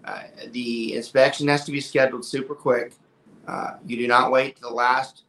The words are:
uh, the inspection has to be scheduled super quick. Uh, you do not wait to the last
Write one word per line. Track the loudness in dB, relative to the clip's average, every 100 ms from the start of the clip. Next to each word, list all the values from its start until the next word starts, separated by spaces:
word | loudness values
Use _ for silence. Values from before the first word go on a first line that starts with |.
uh, | -12 -12 -14 -18 -12
the | -8 -4 -4 -4
inspection | -6 0 4 4 4 2
has | 2
to | 0
be | -6
scheduled | -2 2 2 0
super | -6 -8 -6
quick. | -4 0 0 -2 _ _ _ _ -20 -12
Uh, | -8 -8 -10
you | -10 -6
do | 2
not | 4 6
wait | 2 2
to | -6
the | -10
last | 0 2 2 -2 -12